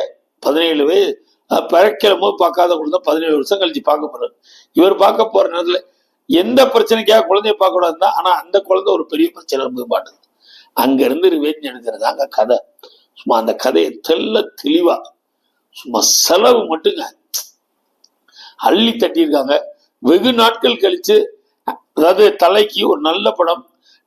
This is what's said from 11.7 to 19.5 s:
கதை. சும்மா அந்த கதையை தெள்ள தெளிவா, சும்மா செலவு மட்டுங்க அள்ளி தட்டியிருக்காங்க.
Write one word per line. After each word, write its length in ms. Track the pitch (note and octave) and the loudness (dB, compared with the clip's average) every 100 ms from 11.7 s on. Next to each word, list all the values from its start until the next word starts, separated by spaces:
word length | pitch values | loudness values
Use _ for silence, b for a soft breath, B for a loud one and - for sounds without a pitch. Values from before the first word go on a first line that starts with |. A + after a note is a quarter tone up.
| B2+ A#2 A2 A2+ - C#3 | -12 -10 -6 -4 -4 -4
கதை. 300 | - A2 A#2+ - _ b b b | -2 0 0 -2 _ b b b
சும்மா 260 | - - A#2+ | -10 -2 -2
அந்த 160 | A2+ G#2+ | 0 -2
கதையை 440 | B2+ D#3+ D#3+ - - | 0 0 0 -4 -4
தெள்ள 420 | E3+ - A3 - - | -2 0 -2 -4 -6
தெளிவா, 420 | C#3 D#3+ G#3 - - _ _ _ _ _ _ | -2 0 2 -2 -6 _ _ _ _ _ _
சும்மா 280 | - - A3+ | -20 -6 -2
செலவு 600 | - - - F3+ A#3 A#3+ F#3 | 0 0 2 2 4 2 0
மட்டுங்க 380 | D#3+ G3 F3+ - - _ - - _ _ _ _ _ _ _ _ B B B | -4 -4 -4 -8 -16 _ -14 -14 _ _ _ _ _ _ _ _ B B B
அள்ளி 360 | - F3+ A3+ | 0 0 0
தட்டியிருக்காங்க. 640 | A#3 F3 D#3 D#3+ C#3+ C3 | 0 -2 0 0 0 0